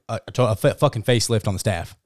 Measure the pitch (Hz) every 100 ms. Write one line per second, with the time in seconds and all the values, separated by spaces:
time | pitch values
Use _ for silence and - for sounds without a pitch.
0 | - 113 - 101 120 107 147 - 147 117
1 | 104 120 - 113 107 92 113 90 85 -